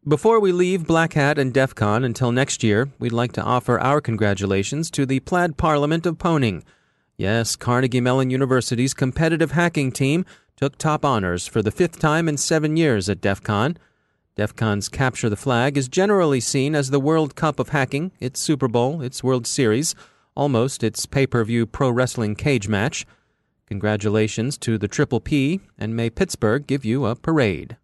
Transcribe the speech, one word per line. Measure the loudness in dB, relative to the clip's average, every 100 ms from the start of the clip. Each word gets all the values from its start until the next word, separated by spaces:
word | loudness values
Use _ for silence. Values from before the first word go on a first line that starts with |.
| 0
Before | 2 4 4
we | 4
leave | 2 2 0 2
Black | 2 2
Hat | 2 2 2
and | 2
defcon | 2 0 0 0 2
until | 0 -2 0
next | 0 0 0
year, | 2 2 0 -4
we'd | -4
like | -2 -2
to | -2
offer | -2 -2 2 0
our | 2 0
congratulations | 0 0 0 0 0 0 0 -4 -4
to | -2 0
the | -2
Plaid | 0 0 0 0
Parliament | 0 2 2 0 -2
of | -2
Poning. | 0 2 2 -2 -10 _ _ _ _ _
Yes, | -2 0 -2 -4
Carnegie | 0 0 2 0
Mellon | 2 2 0
University's | 0 2 0 0 -2 -2 0
competitive | -2 0 0 2 0
hacking | 2 0 0 -4
team | 0 0 0 -4 -12 _ _
took | -4 -2
top | -2 0 2
honors | 2 0 -2 -2
for | -2
the | -2
fifth | 0 -2 2
time | 0 2 0
in | -2
seven | 0 0 0 2
years | 2 2 0
at | -2
defcon. | -2 -2 -2 0 0 -2 _ _ _ _ _ -4
defcon's | -4 -2 -2 -2 -4
Capture | -2 -2 0 -4
the | -2
Flag | 0 0 2 0
is | -2
generally | 0 2 4 2 0
seen | 0 -2 0
as | 0 0
the | 0
World | 2 2 0 -2
Cup | -2 -2
of | -2
hacking, | 0 -2 -2 -6 _
its | -8 -6
Super | -2 0 2
Bowl, | 2 0 -2
its | -8 -4
World | 0 0 -2
Series, | 0 2 2 0 -6 -16 _ _
almost | -4 0 2 0 0
its | -4 -4 -4
pay-per-view | 0 0 0 0 0 -2
pro | 0 0
wrestling | 2 0 0 -4
cage | -2 0 0 0
match. | 0 0 -4 -14 _ _ _ _ _ _
Congratulations | -4 -2 0 0 2 0 0 -4 -4
to | -4 -2
the | -2
Triple | -2 0 0
P, | 0 0 0 -2 -8 -10
and | -6 -2
may | -4
Pittsburgh | -2 -4 0 0 0 -2
give | -4
you | -2 -2 -2
a | -4
parade. | -2 2 2 -2 -8 -18